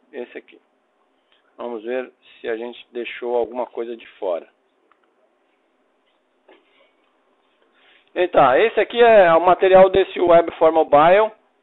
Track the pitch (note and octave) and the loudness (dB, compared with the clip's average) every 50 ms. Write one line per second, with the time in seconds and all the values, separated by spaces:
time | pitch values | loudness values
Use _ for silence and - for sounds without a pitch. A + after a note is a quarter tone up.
0 | _ _ - B2+ A#2+ - - C#3 - _ _ _ _ _ _ _ _ _ _ _ | _ _ -18 -18 -16 -16 -18 -20 -20 _ _ _ _ _ _ _ _ _ _ _
1 | _ _ _ _ _ _ _ _ _ _ _ - A#2+ A#2+ A#2+ A2 G#2 A#2 B2+ C3 | _ _ _ _ _ _ _ _ _ _ _ -16 -14 -14 -14 -14 -12 -10 -10 -10
2 | B2+ B2 _ _ _ _ _ _ - B2 A2+ A2 A#2+ A#2+ A#2 - - _ A#2 A#2+ | -10 -12 _ _ _ _ _ _ -12 -10 -10 -10 -10 -14 -16 -20 -20 _ -14 -14
3 | A#2 A2 - - B2 A#2+ B2 A#2+ A#2 A2 A#2+ B2+ A#2 - - B2 A#2 A#2+ A#2+ A2 | -14 -14 -14 -12 -8 -6 -4 -4 -4 -6 -8 -12 -12 -12 -12 -12 -12 -12 -14 -16
4 | - - _ _ G#2 F#2 E2+ D#2+ - _ _ _ _ _ _ _ _ _ _ _ | -20 -20 _ _ -8 -8 -8 -8 -10 _ _ _ _ _ _ _ _ _ _ _
5 | _ _ _ _ _ _ _ _ _ _ _ _ _ _ _ _ _ _ _ _ | _ _ _ _ _ _ _ _ _ _ _ _ _ _ _ _ _ _ _ _
6 | _ _ _ _ _ _ _ _ _ _ _ _ _ _ _ _ _ _ _ _ | _ _ _ _ _ _ _ _ _ _ _ _ _ _ _ _ _ _ _ _
7 | _ _ _ _ _ _ _ _ _ _ _ _ _ _ _ _ _ _ _ _ | _ _ _ _ _ _ _ _ _ _ _ _ _ _ _ _ _ _ _ _
8 | _ _ - E3 F3+ F3 - F3 D3 B2+ C3 D#3 G#3 A3+ - A3 G3 - - A#3 | _ _ -8 -6 -6 -2 0 2 2 2 2 2 0 0 -2 -4 -6 -4 0 2
9 | A#3+ A#3 A3+ G#3 F#3 E3 E3 E3 E3+ F#3 F3 F3 F#3+ F#3+ F#3 F#3 F#3+ F#3+ F#3 G3 | 4 4 6 4 4 4 2 2 2 0 0 0 2 4 4 6 4 4 2 0
10 | F#3 - - - F#3 F3 E3 E3+ E3 E3 - - E3 D#3+ D#3+ D#3+ D#3 C3 C#3+ C#3+ | -2 -2 -4 -4 0 2 4 4 2 0 -2 -2 0 0 2 0 0 2 2 2
11 | D#3 E3+ F#3 G#3 A3 G#3+ - _ _ _ _ _ | 4 4 2 2 0 -2 -6 _ _ _ _ _